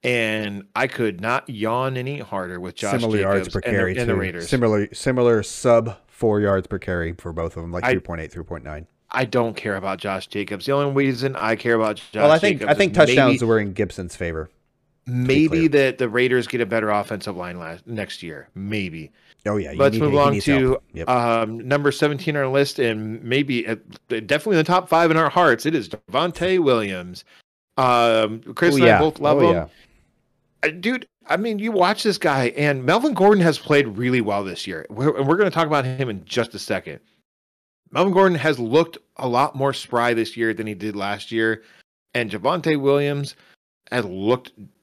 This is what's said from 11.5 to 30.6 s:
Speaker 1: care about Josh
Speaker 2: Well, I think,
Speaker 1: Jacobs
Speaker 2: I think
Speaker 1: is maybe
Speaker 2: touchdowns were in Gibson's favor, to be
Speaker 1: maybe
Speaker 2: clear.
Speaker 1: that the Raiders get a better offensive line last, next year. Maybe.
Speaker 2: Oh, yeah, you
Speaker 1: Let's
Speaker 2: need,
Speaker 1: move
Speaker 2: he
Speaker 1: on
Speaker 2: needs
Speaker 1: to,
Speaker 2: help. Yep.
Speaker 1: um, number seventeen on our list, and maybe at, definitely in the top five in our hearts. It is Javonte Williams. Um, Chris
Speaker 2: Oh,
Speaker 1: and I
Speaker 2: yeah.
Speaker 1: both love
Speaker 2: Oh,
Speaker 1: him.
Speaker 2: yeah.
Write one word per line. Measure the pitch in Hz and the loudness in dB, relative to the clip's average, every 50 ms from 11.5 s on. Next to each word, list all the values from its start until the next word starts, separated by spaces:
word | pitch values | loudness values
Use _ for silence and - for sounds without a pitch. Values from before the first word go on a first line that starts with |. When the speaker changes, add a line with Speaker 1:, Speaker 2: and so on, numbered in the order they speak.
| 117 | -2
Speaker 1:
care | - - 120 117 | -2 0 0 2
about | 113 113 107 107 | 2 2 0 -2
Josh | - - - - | -6 -10 -12 -2
Speaker 2:
Well, | 107 113 147 | 2 4 4
I | 156 160 | 4 4
think, | 180 208 190 139 | 4 0 0 0
Speaker 1:
Jacobs | 110 127 | 0 0
Speaker 2:
I | 147 - | 2 2
think | 196 180 - | 2 2 6
Speaker 1:
is | 175 | 6
maybe | 160 139 | 6 6
Speaker 2:
touchdowns | 123 131 135 131 135 127 123 | 8 6 6 4 4 2 2
were | 113 113 110 | 2 2 2
in | 104 101 92 | 2 -2 -4
Gibson's | - 104 87 - - 92 87 - | -4 -4 -4 -4 -10 -12 -12 -10
favor, | - 90 85 82 80 78 78 _ _ _ _ _ _ _ _ _ _ _ | -8 -8 -6 -6 -8 -10 -12 _ _ _ _ _ _ _ _ _ _ _
to | - 123 | -6 -4
be | 123 123 | -2 0
Speaker 1:
maybe | 127 131 143 156 160 | 2 4 4 4 4
Speaker 2:
clear. | 151 165 165 160 | 4 2 2 4
Speaker 1:
that | 139 143 139 131 127 - | 4 4 4 4 2 0
the | 131 117 | -4 -2
Raiders | 104 123 123 127 123 127 117 | 2 2 2 4 2 2 0
get | - - 123 117 | 0 -2 -2 -2
a | |
better | 98 117 113 107 107 | 0 0 -2 0 0
offensive | 104 104 101 - 117 98 90 - 95 | 0 -2 -2 -4 -8 -10 -8 -10 -10
line | 90 87 87 87 90 | -10 -10 -10 -10 -12
last, | 85 80 85 87 _ | -12 -14 -14 -16 _
next | 110 117 107 101 90 - - - | -10 -8 -8 -8 -8 -10 -14 -14
year. | 85 78 71 65 _ _ | -14 -14 -14 -18 _ _
Maybe. | 92 95 101 107 107 98 90 78 80 78 71 _ _ _ _ _ _ _ | -12 -8 -6 -4 -4 -6 -6 -8 -12 -14 -16 _ _ _ _ _ _ _
Speaker 2:
Oh, | 104 104 104 | -4 -4 -4
yeah, | 92 73 73 | -4 -6 0
you | - | 2
Speaker 1:
Let's | 139 139 107 | 2 2 4
Speaker 2:
need, | 113 | 2
Speaker 1:
move | 143 147 139 | 0 2 4
Speaker 2:
he | 143 | 4
Speaker 1:
on | 143 143 139 | 4 4 2
Speaker 2:
needs | - 98 | 0 0
Speaker 1:
to, | 147 143 135 131 127 | 2 2 2 4 2
Speaker 2:
help. | 131 - _ _ _ | 0 -2 _ _ _
Yep. | - 82 - | -10 -2 0
Speaker 1:
um, | 127 123 120 117 117 113 113 110 113 113 113 127 | 0 2 2 2 0 0 0 -2 -6 -10 -4 -2
number | 135 143 143 143 131 | -2 2 2 0 0
seventeen | - - 147 147 135 - 156 147 147 | 2 0 0 0 -2 -4 -4 -2 -2
on | 139 | -2
our | 131 | 0
list, | 131 139 139 135 - - | 2 2 0 0 0 0
and | 131 117 110 107 110 110 110 113 - | 0 0 0 -2 -6 -8 -10 -10 -6
maybe | 117 123 139 147 135 127 120 - | -2 0 0 0 0 -2 -4 -2
at, | 107 113 104 _ _ - - _ _ | -4 -6 -8 _ _ -20 -20 _ _
definitely | 123 110 110 98 143 151 - 220 202 | -8 -6 -2 -2 -2 -2 0 0 2
in | 165 156 | 2 2
the | |
top | 160 175 185 185 - | 2 2 2 2 2
five | - 165 170 165 | 2 4 4 4
in | 160 160 | 4 4
our | 165 143 | 2 2
hearts. | - 180 180 156 120 117 - | 4 4 4 4 4 4 2
It | 151 160 | -2 -2
is | 151 107 - | -2 -4 -4
Javonte | - - _ _ 98 131 160 180 165 - 170 185 185 185 | -12 -16 _ _ -2 -2 -2 -2 -4 -4 -2 0 0 2
Williams. | 170 139 127 117 107 101 95 90 90 90 90 - - _ _ _ _ _ _ _ _ _ _ | 4 4 2 2 0 -2 -6 -8 -10 -12 -16 -18 -20 _ _ _ _ _ _ _ _ _ _
Um, | - 131 127 123 120 117 117 113 113 110 107 110 113 - - 113 | 0 2 4 4 4 4 4 4 4 2 0 -2 -8 -12 -14 -4
Chris | - 170 175 147 | 0 2 2 4
Speaker 2:
Oh, | |
Speaker 1:
and | 139 123 | 6 6
I | 120 | 6
Speaker 2:
yeah. | 107 - | 8 6
Speaker 1:
both | - 156 151 - | 4 2 0 0
love | - - - 143 - | 0 2 4 6 6
Speaker 2:
Oh, | - | 4
Speaker 1:
him. | - | 4
Speaker 2:
yeah. | 85 78 80 _ _ _ _ _ _ _ _ _ _ _ _ _ _ _ _ _ _ | 2 -2 -6 _ _ _ _ _ _ _ _ _ _ _ _ _ _ _ _ _ _